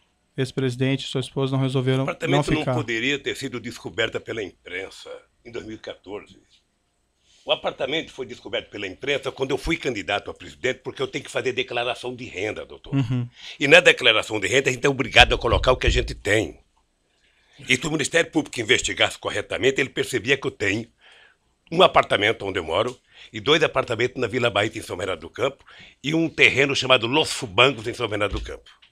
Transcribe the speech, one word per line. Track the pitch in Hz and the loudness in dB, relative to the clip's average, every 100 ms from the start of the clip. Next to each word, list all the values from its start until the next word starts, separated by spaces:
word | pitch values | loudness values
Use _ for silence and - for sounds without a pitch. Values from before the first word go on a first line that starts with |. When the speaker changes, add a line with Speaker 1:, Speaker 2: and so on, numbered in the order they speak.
| _ _ _ - | _ _ _ -6
Speaker 1:
ex-presidente | 127 - 131 123 135 135 - | -4 0 -2 0 0 0 -2
e | |
sua | 135 | -6
esposa | 123 139 135 135 | -4 -2 0 0
não | |
resolveram | 135 131 127 131 | 0 2 2 2
Speaker 2:
O | |
apartamento | 135 170 151 139 | 0 -4 0 2
Speaker 1:
não | |
ficar. | 143 147 139 | 2 0 0
Speaker 2:
não | 127 | -2
poderia | 117 113 131 143 | -2 -2 0 -2
ter | 127 - | -4 -6
sido | 135 120 | -8 -8
descoberta | 113 - 117 90 113 120 | -10 -12 -10 -4 -2 -2
pela | - 110 | -6 -8
imprensa | 92 - 87 90 95 - - - _ _ 120 | -8 -12 -12 -10 -10 -14 -16 -16 _ _ -14
em | |
dois | 123 - | -12 -12
mil | 110 | -12
e | |
quatorze. | - 87 92 101 76 - _ _ _ _ _ _ _ _ _ _ - | -14 -16 -12 -14 -14 -20 _ _ _ _ _ _ _ _ _ _ -4
O | |
apartamento | 151 185 - 131 156 135 | -4 -4 -6 -4 -4 -6
foi | - 120 | -12 -12
descoberto | 120 107 107 - | -12 -8 -8 -8
pela | 104 98 | -10 -10
imprensa | 92 135 139 131 | -8 -4 -4 -4
quando | - 135 | -6 -4
eu | 139 | -2
fui | 156 165 | -2 -4
candidato | 147 107 87 101 - | -4 -6 -4 -4 -4
a | |
presidente, | - 82 - 123 127 | -14 -18 -4 -4 -4
porque | 202 - | -8 -6
eu | 131 | -6
tenho | 147 | -6
que | - | -6
fazer | 131 123 | -4 -2
declaração | 123 123 120 120 117 123 | -2 -4 -4 -4 -6 -8
de | 123 127 | -10 -12
renda, | 90 107 90 73 | -6 -6 -6 -12
doutor. | 73 - | -16 -4
Speaker 1:
Uhum. | 139 113 127 123 - - - | -2 0 -2 -4 -10 -18 -2
Speaker 2:
E | 143 | 8
na | 170 | 8
declaração | 170 143 127 110 101 110 | 8 6 4 4 0 -4
de | 92 | 2
renda | 127 135 | 2 2
a | |
gente | 123 143 | 0 0
é | |
obrigado | 131 110 120 123 | 0 4 6 6
a | 120 | 6
colocar | 120 95 131 | 2 2 4
o | 131 | 4
que | 123 | 2
a | |
gente | 127 113 | 2 -2
tem. | - 101 110 98 - _ _ _ _ _ _ _ _ _ _ 127 | -6 0 2 0 -6 _ _ _ _ _ _ _ _ _ _ 0
E | 123 | 0
se | 160 | 0
o | |
Ministério | 156 131 165 170 | -2 0 0 2
Público | 156 - - | 0 -2 -6
investigasse | 107 117 - 95 104 - | 2 2 2 0 0 0
corretamente, | 98 104 - 87 131 139 | -6 -4 -4 0 0 2
ele | 135 | -2
percebia | - - 117 107 135 | -4 -4 -4 0 0
que | - | -2
eu | |
tenho | - 104 107 - _ - - - _ _ _ - | -4 -2 -2 -6 _ -20 -20 -20 _ _ _ -6
um | 165 | 4
apartamento | 170 151 - 110 107 110 98 | 6 6 2 2 2 0 -4
onde | 92 | -4
eu | 80 | -2
moro | 90 120 127 _ - - | 0 0 -4 _ -20 -14
e | 110 | -6
dois | 104 165 | 4 6
apartamentos | 147 135 127 113 120 139 | 6 4 -2 0 -2 0
na | 117 | -2
Vila | 123 117 | 0 2
Baita, | 101 110 110 | 2 0 -2
em | |
São | - 92 | -10 -6
Bernardo | 95 85 | -4 -6
do | 82 | -8
Campo, | - 135 - _ - - _ | -4 -4 -4 _ -20 -20 _
e | 135 | -2
um | 160 160 | 0 0
terreno | - 120 120 139 131 | 4 4 6 2 0
chamado | 127 127 113 | 2 2 2
Los | 151 156 | 0 0
Fubangos, | - 120 87 135 113 117 | -4 -4 4 4 2 -8
em | |
São | 113 113 | -6 -4
Bernardo | 104 101 95 | -2 -2 -4
do | |
Campo. | - - - - _ | -10 -14 -18 -20 _